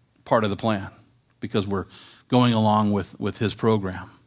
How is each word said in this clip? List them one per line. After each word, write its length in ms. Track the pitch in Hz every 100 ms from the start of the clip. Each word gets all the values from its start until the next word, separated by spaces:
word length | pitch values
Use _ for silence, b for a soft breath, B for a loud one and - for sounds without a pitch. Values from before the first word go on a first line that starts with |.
| _ _
part 180 | - 120
of 60 | 107
the 80 | 98
plan, 320 | 113 101 98 - _ _ _ _
because 300 | 104 110 98
we're 160 | 98 85 B B B _
going 260 | 127 123
along 380 | 110 107 107 104
with, 280 | 101 87 -
with 180 | 104 -
his 160 | 107
program. 560 | - 113 110 95 92 98 -